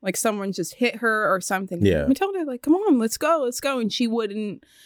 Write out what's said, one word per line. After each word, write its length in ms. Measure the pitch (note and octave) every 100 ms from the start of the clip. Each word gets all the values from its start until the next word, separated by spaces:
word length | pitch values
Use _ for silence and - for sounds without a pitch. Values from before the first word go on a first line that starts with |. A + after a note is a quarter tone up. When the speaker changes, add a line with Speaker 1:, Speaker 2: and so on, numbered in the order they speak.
Speaker 1:
like 140 | F#3+ F3+
someone 360 | A3+ G#3 G3
just 220 | F#3+ E3 -
hit 200 | A#3+ A3+
her 340 | A#3 A3 G3
or 60 | F#3
something. 440 | - F#3+ F#3+ F3
Speaker 2:
Yeah. 220 | G2+ E2 G2+
Speaker 1:
"Matilda, 380 | C4+ G4 G4
like, 180 | D4+ B3
come 120 | -
on, 240 | F4 G#4 C4
let's 180 | A3 -
go, 220 | D4+ E4
let's 160 | B3+ B3
go." 180 | C#4 C4+
And 140 | A3
she 140 | - A#3
wouldn't 580 | A3+ A3 G3+ G#3 F3 _ _